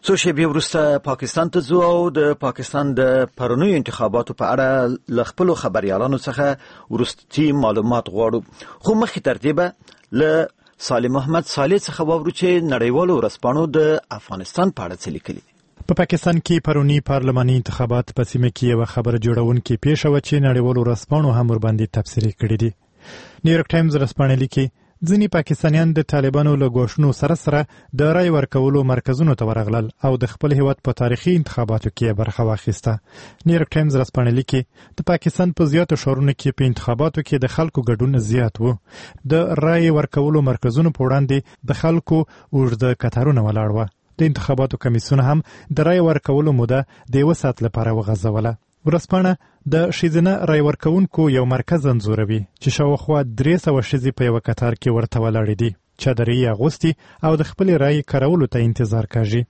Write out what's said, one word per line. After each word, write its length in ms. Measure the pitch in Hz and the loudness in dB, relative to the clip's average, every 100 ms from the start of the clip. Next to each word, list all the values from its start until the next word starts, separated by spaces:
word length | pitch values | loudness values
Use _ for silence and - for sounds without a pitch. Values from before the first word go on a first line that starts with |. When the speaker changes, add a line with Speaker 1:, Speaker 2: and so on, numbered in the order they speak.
| - | 0
Speaker 1:
څو 100 | 190 | 0
شېبې 220 | 180 147 160 | 0 0 0
وروسته 480 | 147 - 170 151 143 | 0 -2 0 2 0
پاکستان 480 | 143 131 123 - 165 180 | -2 -6 -6 -2 -2 -2
ته 40 | 131 | 0
ځو 140 | 175 175 | 2 2
او 200 | 175 175 143 | 2 0 0
د 180 | 147 147 139 | 0 0 -4
پاکستان 440 | 123 127 147 143 123 | -6 -6 -4 -2 0
د 320 | 131 131 127 - | 2 2 0 -4
پرونیو 360 | 123 120 185 170 | -2 0 2 0
انتخاباتو 580 | 120 - 110 110 117 117 | -2 -2 -2 -2 -4 -4
په 100 | 101 | -2
اړه 440 | 127 131 131 123 127 - 120 | 0 0 0 0 -4 -4 -4
له 100 | 117 | -4
خپلو 240 | - 180 165 | -2 0 0
خبریالانو 560 | 127 101 98 95 123 135 - | -2 -2 -2 -2 0 -2 -4
څخه 300 | 139 143 135 - - - | -2 -2 -2 -10 -20 -10
وروستي 560 | 113 123 - _ - 151 | -4 -4 -6 _ 0 0
معلومات 580 | 143 117 107 110 120 - | 2 0 0 0 -2 -4
غواړو. 260 | 92 113 113 - - - - | -2 0 -2 -6 -20 -20 -8
خو 120 | - | -2
مخکې 260 | 220 233 - 139 | 0 0 -2 -4
تر 60 | 120 | -2
دې 80 | 143 156 | -2 0
به 140 | 175 - - - _ | -2 -4 -20 -20 _
له 360 | 120 156 160 160 _ _ _ - | 0 2 2 -2 _ _ _ -2
سالم 260 | 123 120 135 | -2 0 -2
محمد 340 | 135 160 - | -2 -4 -2
صالح 240 | - 139 196 - | -2 0 0 -2
څخه 140 | 143 | -6
واورو 360 | 156 165 156 - | -2 -2 -2 -2
چې 300 | 180 180 165 | 0 0 0
نړیوالو 440 | 127 117 127 180 165 | 0 0 0 2 2
ورځپاڼو 440 | 110 - 123 139 165 147 | 0 -2 -2 0 0 2
د 0 | 156 156 - 110 | 2 0 -4 -16
افغانستان 560 | - 95 92 - 185 143 | -12 -14 -10 -2 -2 -2
په 60 | 90 | -10
اړه 100 | 90 | -10
څه 60 | - 76 | -10 -10
لیکلي. 260 | - - _ _ _ _ - | -10 -14 _ _ _ _ -4
Speaker 2:
په 80 | 165 | 0
پاکستان 360 | 175 170 - 170 - | 0 0 0 0 0
کې 180 | 170 - | -2 0
پرونی 340 | 147 143 147 - | 0 2 0 0
پارلماني 480 | 139 131 127 127 127 | -2 0 2 2 0
انتخابات 560 | 120 - 120 120 123 - | -2 -4 -2 -2 -2 -4
په 40 | 123 | -4
سیمه 200 | 127 123 - | 0 -2 0
کې 80 | 123 | 0
یوه 140 | 117 117 | 0 0
خبر 240 | - 117 120 | -2 -2 0
جوړونکې 560 | 113 117 120 123 - 117 | 0 0 2 0 0 -2
پیښه 240 | 143 151 156 | 0 0 2
وه 100 | 143 - | 0 0
چې 180 | 147 139 | 0 2
نړیوالو 380 | 127 123 127 | 2 2 2
ورځپاڼو 460 | 120 117 - 147 147 117 | 0 -2 -2 0 2 2
هم 80 | 120 | 2
ورباندې 420 | 113 110 110 110 - | 0 0 0 -2 -2
تبصرې 360 | - - 107 - | -4 -2 -4 -2
کړې 160 | 110 110 | -2 0
دي. 80 | 113 - _ _ - - - - | -2 -4 _ _ -20 -20 -20 -4
نیویارک 240 | 160 165 156 | 0 2 2
ټایمز 240 | 165 165 147 | 0 2 0
ورځپاڼه 400 | 135 - 135 131 | -2 0 2 2
لیکي، 220 | 131 - 135 _ _ _ 165 | 0 0 -2 _ _ _ 0
ځینې 220 | 208 202 170 | 2 2 0
پاکستانیان 560 | - 156 165 151 165 | -2 0 2 2 2
د 140 | 160 151 | 0 0
طالبانو 400 | 147 135 143 147 143 | 0 0 2 2 2
له 60 | 135 | 2
ګواښونو 440 | 120 123 - 147 127 | 0 -2 2 2 2
سره 160 | 147 165 | 0 0
سره 160 | - 143 151 - _ 131 | 0 -2 -2 -8 _ -2
د 120 | 151 165 | 2 2
رای 120 | 180 | 2
ورکولو 480 | 156 131 139 131 143 131 | 2 0 0 2 2 2
مرکزونو 440 | 127 - 131 160 | 0 0 0 2
ته 140 | 131 110 | 2 0
ورغلل 400 | 110 107 113 110 - 139 | -2 -2 -2 -4 -4 -2
او 40 | 127 | 0
د 60 | 120 | -2
خپل 200 | - 151 143 | -2 0 2
هیواد 240 | 139 135 - | 0 0 -4
په 100 | 123 | -2
تاریخي 320 | 123 120 - 180 | 0 0 0 0
انتخاباتو 540 | 151 - 113 110 113 | 0 -4 -2 -2 -2
کې 140 | - 117 | -2 -2
یې 100 | 101 | 0
برخه 220 | 110 - 113 | -4 -2 -2
واخیسته. 420 | 107 - 98 - 110 _ - - - - | -2 -4 -4 -2 -4 _ -20 -20 -4 0
نیویارک 260 | 170 156 | 0 0
ټایمز 220 | 160 151 135 | 0 0 0
ورځپاڼه 360 | 131 - 120 120 | 0 0 2 0
لیکي، 200 | 131 135 123 _ - - | 0 -2 -4 _ -20 -8
د 100 | - | -2
پاکستان 440 | 175 - - 180 170 | 0 0 0 -2 2
په 140 | 165 | 2
زیاتو 260 | 151 175 151 | 2 0 0
ښارونو 340 | - 135 139 135 | 0 0 0 0
کې 180 | 143 - | -4 0
په 120 | 131 | 0
انتخاباتو 540 | 117 - 117 156 156 147 | 0 -2 0 0 -2 -2
کې 100 | 143 | -2
د 40 | 123 - | -2 -2
خلکو 280 | 160 151 117 | -2 -2 -2
ګډون 220 | 113 127 135 107 | 0 2 0 0
زیات 320 | 120 117 - | 0 0 0
و. 160 | 117 123 _ - - - 131 | -2 -2 _ -20 -20 -14 -2
د 260 | 160 175 160 | 0 2 0
رای 260 | 151 170 165 151 | 0 2 2 2
ورکولو 460 | - - 143 156 135 | 0 0 2 2 2
مرکزونو 440 | 123 127 117 165 | 0 0 2 2
په 80 | - 127 | 2 0
وړاندې 320 | 135 139 139 - - - | 2 2 0 -2 -18 -8
د 120 | 135 | -2
خلکو 360 | 160 165 - 160 156 - - | 0 0 2 0 0 -6 -4
اوږده 460 | 139 131 113 127 123 120 | 0 0 2 0 0 -2
کتارونه 380 | 120 135 135 107 | 0 2 2 2
ولاړ 220 | 107 107 107 | 0 0 0
وه. 100 | 107 _ _ - | -2 _ _ -2
د 100 | 160 | 0
انتخاباتو 520 | 139 - 131 131 120 | 0 -2 0 0 -2
کمیسیون 380 | 131 117 - 139 | -2 -2 2 2
هم 220 | 127 151 - - - 147 | 2 2 -2 -12 -8 -2
د 100 | 156 | 2
رای 120 | 180 165 | 4 4
ورکولو 460 | 151 - 143 156 | 2 0 0 2
موده 280 | 131 117 127 135 - - | 2 2 0 -2 -10 -4
د 20 | 135 | 0
یوه 120 | 143 170 | 2 2
ساعت 200 | 139 123 113 | -2 -2 -4
لپاره 280 | 117 113 113 | -2 -2 -2
وغځوله. 560 | 101 107 107 107 110 113 _ _ - | -2 -2 0 -2 -2 -6 _ _ -2
ورځپاڼه 460 | 165 - 185 185 180 _ _ - | -2 0 0 0 -2 _ _ -2
د 240 | 156 175 | 0 0
ښځینه 420 | - 170 160 175 196 175 | 0 0 2 2 0 0
رای 100 | 156 | 2
ورکوونکو 680 | 147 143 160 170 190 - 156 | 2 0 0 2 0 2 2
یو 140 | 127 | 2
مرکز 420 | 127 127 - 170 139 | 0 -2 0 0 2
انځوروي 540 | 120 104 107 104 110 98 _ | 0 0 -2 0 -2 -4 _
چې 80 | - | -4
شاوخوا 540 | - 143 143 - 151 | 0 0 0 0 -2
درې 340 | 135 110 131 175 | -2 -2 0 2
سوه 240 | - 139 | 2 0
ښځې 300 | 113 139 127 | 0 -2 -2
په 140 | - | 0
یوه 160 | 123 117 | 0 0
کتار 340 | - 113 120 | -2 -2 -2
کې 160 | 117 - | -2 0
ورته 280 | 117 113 120 | 0 0 -2
ولاړې 340 | 113 113 107 | 0 0 -2
دي، 160 | 101 117 92 _ _ | 0 -2 -4 _ _
چادرې 380 | - 120 117 120 | -2 0 0 2
یې 120 | 123 | 0
اغوستي 440 | 104 139 - - - - - | 0 -2 0 -2 -2 -8 -6
او 80 | 156 156 | 0 0
د 60 | |
خپلې 320 | 151 - 190 165 | -2 -2 2 2
رای 200 | 139 147 | 2 0
کارولو 440 | 143 143 131 175 135 | 0 0 2 2 0
ته 120 | 123 | 0
انتظار 480 | 117 113 117 113 107 | 0 0 -2 -2 -2
کاږي. 280 | 120 107 113 120 | -2 0 -2 -4